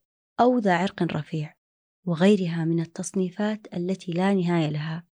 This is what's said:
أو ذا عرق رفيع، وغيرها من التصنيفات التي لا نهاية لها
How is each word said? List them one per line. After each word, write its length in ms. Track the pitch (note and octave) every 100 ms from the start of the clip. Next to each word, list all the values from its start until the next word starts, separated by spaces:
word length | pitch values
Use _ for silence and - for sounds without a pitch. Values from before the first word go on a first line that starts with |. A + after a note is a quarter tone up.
| _ _ _ -
أو 180 | B3 B3
ذا 180 | G3+ E3+
عرق 260 | G3 -
رفيع، 520 | E3+ D#3 - D#3+ D3+ _ _ _ _ _ F3+
وغيرها 580 | D#3+ F#3+ G#3 F3 E3
من 160 | D#3+ E3
التصنيفات 960 | E3 - F3+ G3 F#3 F3+ G#3 G#3+ - F3+
التي 360 | F3 F#3+ -
لا 220 | E3 F#3+
نهاية 360 | G3 E3+ E3+ D3+
لها 340 | D3+ D#3 E3 -